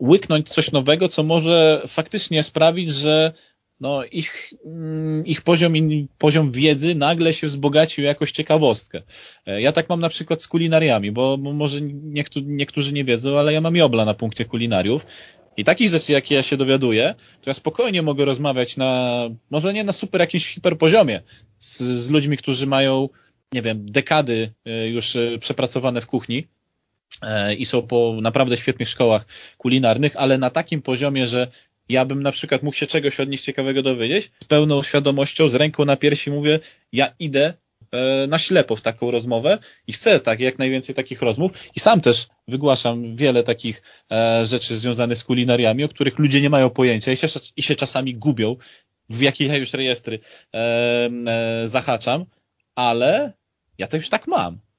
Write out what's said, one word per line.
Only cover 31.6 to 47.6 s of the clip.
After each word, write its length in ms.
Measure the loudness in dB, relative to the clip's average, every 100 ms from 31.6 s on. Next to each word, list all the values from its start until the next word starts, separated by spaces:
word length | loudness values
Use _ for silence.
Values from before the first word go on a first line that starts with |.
| _ _ -2
ja 160 | 0
bym 180 | 0 -2
na 100 | -4
przykład 300 | -4 -2 -2
mógł 140 | -2 -4
się 100 | -2
czegoś 340 | -2 -2 -2
od 80 | -4
nich 120 | -6
ciekawego 420 | -8 -4 -2 0
dowiedzieć, 480 | 0 0 0 -2 -4 -12
z 20 |
pełną 380 | 2 4 4 2
świadomością, 640 | 0 0 2 0 0 2 2
z 60 |
ręką 300 | 4 2 2
na 120 | 0 2
piersi 340 | 2 0 -2
mówię, 300 | -2 0 0 -2 _ _
ja 220 | -2 -2 -2
idę, 360 | -2 0 0 -2 _ _ _
e, 340 | -4 -2 0 0
na 120 | -2
ślepo 380 | 2 2 2 0
w 40 |
taką 300 | -4 -4 -2
rozmowę 480 | -2 -2 0 0 0 -4 _ -14
i 60 |
chcę 280 | -2 2 4
tak, 200 | 2 0
jak 180 | -2 -2
najwięcej 360 | -2 -2 -4
takich 280 | -6 -8 -4
rozmów 300 | -2 0 -2 -6 -12 0
i 40 |
sam 200 | 4 4
też 260 | 4 2 0 _ -8
wygłaszam 680 | -2 2 2 0 -4 -6 0
wiele 260 | 2 2
takich, 400 | 2 -2 -6 -10 -14 -20 -6
e, 340 | 0 2 2 0
rzeczy 300 | -2 -4 -4
związanych 420 | -4 -2 -2 -4
z 60 |
kulinariami, 600 | -2 0 2 4 4 2
o 40 | -2
których 300 | -2 -2 2
ludzie 220 | 2 4
nie 100 | 4
mają 200 | 4 4
pojęcia 420 | 4 2 2 0
i 40 | -2
się, 120 | -2 -4 -12
i 60 | -6